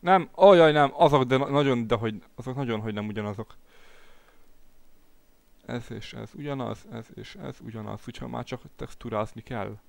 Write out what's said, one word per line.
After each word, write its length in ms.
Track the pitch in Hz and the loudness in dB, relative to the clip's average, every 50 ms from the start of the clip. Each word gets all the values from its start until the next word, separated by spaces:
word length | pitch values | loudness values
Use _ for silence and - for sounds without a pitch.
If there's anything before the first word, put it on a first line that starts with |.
Nem, 280 | - 175 185 190 160 - | 2 4 2 2 2 -2
ajaj, 400 | - - 185 202 196 175 165 156 | 0 6 8 10 10 10 8 6
nem, 200 | 151 151 147 139 - | 6 4 2 2 4
azok, 300 | 143 170 156 139 143 131 | 4 4 4 6 4 2
de 140 | 123 131 131 | 4 2 0
na-, 120 | 139 139 | 0 0
nagyon, 380 | 139 143 147 139 131 120 117 107 | 0 0 2 2 0 0 0 -2
de 80 | 120 | -2
hogy, 280 | 113 113 113 107 101 - _ _ | -2 -2 -4 -6 -6 -14 _ _
azok 200 | - - 127 127 | -16 -12 -10 -8
nagyon, 240 | 135 139 120 113 107 | -8 -6 -4 -4 -6
hogy 120 | 107 110 107 | -6 -8 -8
nem 140 | 104 104 107 | -8 -8 -8
ugyanazok. 480 | 104 110 104 104 104 98 110 _ - - - _ _ - - - - - - - - - _ _ _ - - - - - - - _ - - - - - _ _ _ _ _ _ _ _ _ _ _ _ _ | -8 -6 -6 -8 -8 -10 -12 _ -16 -20 -20 _ _ -20 -20 -20 -20 -20 -20 -20 -20 -20 _ _ _ -20 -20 -20 -20 -20 -20 -20 _ -20 -20 -20 -20 -20 _ _ _ _ _ _ _ _ _ _ _ _ _
Ez 260 | - 120 120 117 - | -12 -12 -12 -12 -12
és 220 | 120 110 110 - - | -16 -16 -16 -16 -16
ez 180 | 117 110 107 _ | -16 -16 -16 _
ugyanaz, 500 | - 143 143 143 139 123 110 107 - - 208 | -14 -12 -10 -10 -8 -8 -10 -10 -12 -14 -18
ez 160 | - 113 117 _ - | -18 -18 -18 _ -20
és 200 | - 104 - - | -20 -20 -18 -18
ez 220 | 196 175 135 120 - | -16 -16 -16 -16 -14
ugyanaz, 400 | - 113 110 110 107 107 107 107 - - | -16 -16 -14 -14 -12 -12 -14 -14 -14 -16
úgyhogy 220 | 120 - - 120 | -16 -14 -14 -12
már 140 | 120 120 120 | -12 -12 -12
csak 180 | - - 127 _ 147 _ | -12 -14 -14 _ -20 _
texturázni 680 | _ - - - - - 123 113 107 107 113 - 120 | _ -16 -16 -14 -14 -14 -8 -6 -6 -6 -6 -10 -18
kell. 360 | 110 - 131 117 98 101 107 107 _ | -16 -14 -12 -10 -10 -10 -12 -16 _